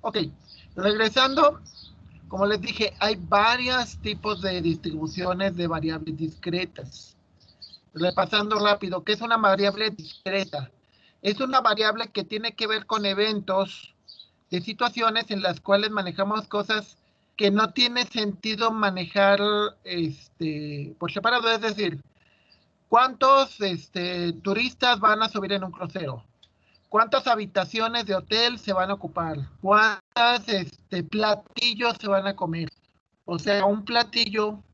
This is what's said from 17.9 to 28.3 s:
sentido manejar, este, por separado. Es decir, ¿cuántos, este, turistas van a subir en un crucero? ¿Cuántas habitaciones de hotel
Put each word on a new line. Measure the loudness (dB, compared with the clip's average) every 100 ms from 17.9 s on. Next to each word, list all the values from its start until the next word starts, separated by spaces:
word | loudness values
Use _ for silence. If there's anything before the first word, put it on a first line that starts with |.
| 0 -4
sentido | -2 -4 -4 -6 0 0
manejar, | 2 0 0 -4 4 4 6 2 0 -2 -4
este, | -8 -4 -4 -4 -16 _ -6 -4 -8 -8 -10 -8
por | -6
separado. | -2 0 2 2
Es | 0
decir, | 0 -2 -2 -4 -14 _ _ _ _ _ _ _ _
¿cuántos, | 4 4 4 6 6 4 -2
este, | -4 -4 -8 -6 -4 -2 -4
turistas | -4 -2 -2 -2 0 2 4
van | 4 4
a | 0
subir | -2 -2
en | -2
un | -4
crucero? | -8 -10 -6 -8 -8 -14 _ _ _ _ _ _
¿Cuántas | 2 4 2 2
habitaciones | 0 0 -2 -2 -2 -2 -2 -2
de |
hotel | -4 0